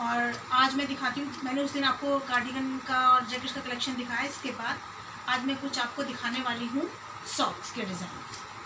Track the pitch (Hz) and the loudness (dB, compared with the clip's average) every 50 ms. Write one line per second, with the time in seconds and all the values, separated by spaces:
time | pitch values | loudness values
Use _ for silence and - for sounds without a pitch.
0 | 240 233 240 240 240 240 240 - - - 247 262 262 262 262 277 285 262 269 - | 0 2 2 2 2 2 0 -2 -2 4 6 8 8 8 6 4 0 0 0 0
1 | 269 240 - 277 285 277 - - 269 254 262 277 285 277 - 285 277 269 262 - | 0 0 0 -2 -4 -4 -4 -4 -2 0 0 2 0 2 2 4 4 4 4 4
2 | 285 285 277 277 269 247 247 247 233 254 247 269 269 262 262 262 - 262 262 254 | 2 2 2 2 2 2 0 0 0 0 -2 -2 -2 -2 -2 -4 -2 0 2 6
3 | 254 254 254 254 240 214 247 247 254 262 247 277 262 254 247 240 - 269 254 240 | 8 8 8 8 6 2 -2 -4 -2 -4 -4 -4 -4 -4 -4 -2 -2 -2 -2 -2
4 | 240 240 240 247 262 285 - - - 254 208 - 226 247 285 - - - - - | -2 -2 -2 -2 -2 -2 -4 -4 -4 -4 -4 -2 -2 -4 -4 -4 -6 -10 -12 -12
5 | - - - - - - 254 254 247 269 277 269 277 277 - - 240 240 - 285 | -12 -12 -12 -8 -2 0 0 0 2 0 0 -2 -2 -2 -2 -2 -2 -2 -2 -4
6 | 277 262 - - - 240 240 254 254 247 233 233 240 240 240 277 330 349 - - | -4 -4 -4 -4 -2 -2 -2 0 0 -2 -2 -2 -2 -2 0 -2 -2 -2 -4 -8
7 | - - - - - - - - 196 - - - - - - 240 208 190 185 170 | -12 -12 -12 -10 -8 -4 -2 0 0 0 0 -4 -8 -8 -6 -4 -4 -4 -4 -6
8 | 180 - - - - - - - - - - - - | -6 -8 -8 -10 -10 -10 -10 -10 -10 -10 -12 -12 -12